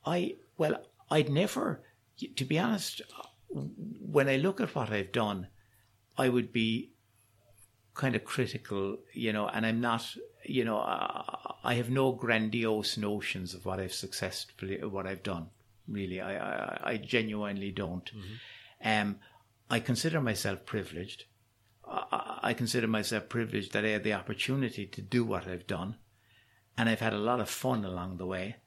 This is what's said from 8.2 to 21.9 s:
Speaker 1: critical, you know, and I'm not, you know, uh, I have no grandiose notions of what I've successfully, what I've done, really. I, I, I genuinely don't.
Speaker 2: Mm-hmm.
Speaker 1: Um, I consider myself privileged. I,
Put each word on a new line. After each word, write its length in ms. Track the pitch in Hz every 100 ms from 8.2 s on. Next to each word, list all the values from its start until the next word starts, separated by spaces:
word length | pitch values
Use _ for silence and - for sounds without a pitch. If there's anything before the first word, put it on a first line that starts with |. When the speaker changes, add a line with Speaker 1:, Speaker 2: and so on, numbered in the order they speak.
Speaker 1:
critical, 720 | - - 120 117 - 101 98 - -
you 180 | - 113
know, 140 | 107 104
and 180 | - 113
I'm 140 | 113
not, 360 | 120 113 - - - - -
you 200 | 127 117
know, 140 | 107
uh, 440 | - - - - - - - -
I 120 | - 120
have 140 | 120
no 220 | 131 135
grandiose 840 | 123 117 113 110 117 113 107 101 -
notions 560 | 104 104 - 92 90
of 120 | 90 92
what 140 | 92
I've 140 | 92
successfully, 920 | - 95 - 95 - - - 95 98
what 240 | 104 98 95
I've 160 | 95
done, 240 | - 90 82 - _ _ -
really. 320 | 104 98 92
I, 160 | 95 98
I, 420 | - - - - -
I 60 | 113
genuinely 760 | - 123 110 107 104 101 98
don't. 340 | 98 95 90 -
Speaker 2:
Mm-hmm. 840 | 110 95 113 - - - - 110 107 101
Speaker 1:
Um, 100 | 98 - - _ _ _
I 100 | 117
consider 400 | 113 117 165 160
myself 460 | 127 104 - 95 -
privileged. 600 | 110 92 78 92 - - _ _ _ _ _
I, 160 | -